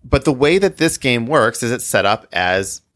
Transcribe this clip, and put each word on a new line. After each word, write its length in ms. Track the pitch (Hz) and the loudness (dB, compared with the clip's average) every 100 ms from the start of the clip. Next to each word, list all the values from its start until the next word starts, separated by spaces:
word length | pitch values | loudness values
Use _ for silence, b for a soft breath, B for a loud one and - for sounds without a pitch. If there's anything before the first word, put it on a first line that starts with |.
But 220 | - 143 - | -4 -2 0
the 80 | |
way 240 | 127 147 185 | 2 2 2
that 200 | 190 - | 0 0
this 200 | 160 - | -2 0
game 280 | 135 120 117 | -2 0 0
works 360 | 151 110 113 | 2 2 0
is 80 | 117 | -4
it's 140 | 120 - | -4 -2
set 200 | 104 98 | 0 0
up 220 | 110 - | 0 -4
as 500 | - 90 92 95 - _ | -4 0 0 -2 -10 _